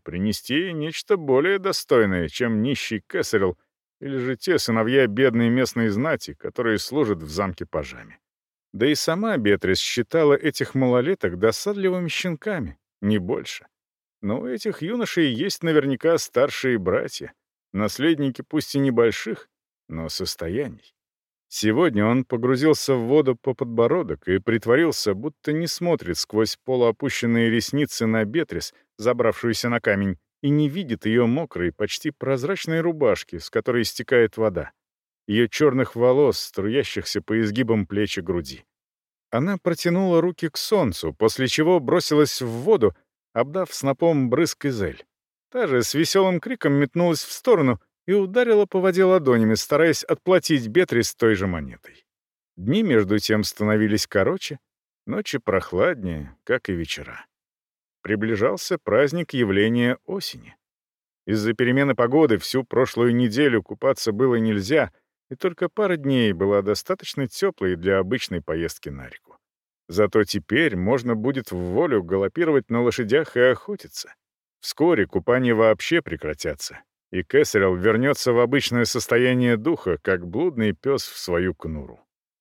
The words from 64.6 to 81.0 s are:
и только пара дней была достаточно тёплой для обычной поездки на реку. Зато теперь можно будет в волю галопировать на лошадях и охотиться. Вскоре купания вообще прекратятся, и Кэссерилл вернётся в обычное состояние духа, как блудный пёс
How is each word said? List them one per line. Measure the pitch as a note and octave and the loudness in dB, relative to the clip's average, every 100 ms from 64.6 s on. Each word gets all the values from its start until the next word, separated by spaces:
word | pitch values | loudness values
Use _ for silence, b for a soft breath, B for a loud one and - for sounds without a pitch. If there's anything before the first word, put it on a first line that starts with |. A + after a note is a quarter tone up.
| F#2+ D3+ A#2+ - _ _ _ | 0 0 -2 -6 _ _ _
и | C3 | -6
только | F#3+ E3+ F3 | -6 -2 -4
пара | - G#3 E3+ | -2 -2 -2
дней | C#3 C3 A2 | 0 2 2
была | E2+ G2 G2+ | 2 2 2
достаточно | G2 G#2 - F#3 - - C3+ | 2 -2 -4 -6 -6 -6 -6
тёплой | - G3 - F#2+ F2 | -2 -4 -2 -4 -2
для | F#2 F#2+ | 0 0
обычной | F#2 B2 - F2 | 0 -4 -4 -6
поездки | - E2 D#2+ - - | -6 -4 -6 -8 -12
на | C2+ B1 | -14 -16
реку. | - _ _ _ _ _ _ - | -20 _ _ _ _ _ _ -6
Зато | F2 G#2 A2+ G#2 | 0 2 2 0
теперь | G#2 - A#2 D#3+ F#2+ | -2 -2 0 0 0
можно | F#2 C3 A#2+ A2 | 0 0 -2 -4
будет | A#2 C3+ A2 | -2 -4 -6
в | F#2 | -8
волю | F2+ G2+ E3+ A#2 | -4 -2 0 0
галопировать | E2+ F#2+ G2 D#3+ E3+ C#3 - | 0 -2 -2 0 0 0 0
на | A#2 | 0
лошадях | A#2+ A#2+ A2 C#3 D#3 B2+ | 0 0 0 0 0 2
и | |
охотиться. | B2+ A#2+ - G3+ - - - - _ _ _ _ | 4 2 -4 -12 -12 -16 -16 -20 _ _ _ _
Вскоре | - - D#3+ D3+ F#2 | -14 0 2 2 0
купания | F#2+ E2+ B2 B2+ A2 | -2 0 2 4 4
вообще | A2+ G#2+ - E3+ | 4 4 0 -2
прекратятся, | - E2 D#2 D2+ E2 D2 - - _ _ _ | -2 -6 -8 -6 -6 -8 -10 -16 _ _ _
и | F#2+ | -8
Кэссерилл | F2 C3+ D3+ G#2+ F#2+ F2+ | 0 2 2 2 2 2
вернётся | G2+ A2 C3+ C3+ - | 2 2 2 0 0
в | A#2+ | 2
обычное | A#2+ C3 - A#2+ | 2 0 0 0
состояние | A#2 B2 - A#2+ B2 B2+ B2 A#2 | 0 -2 0 2 4 2 2 2
духа, | A#2+ E3+ - D#2+ | 0 -2 -2 -2
как | - F#2 F2 | 0 -2 -2
блудный | G2+ F3 C3 G#2+ | -4 -4 0 -2
пёс | F#2 C3+ C#3 | 0 -2 -2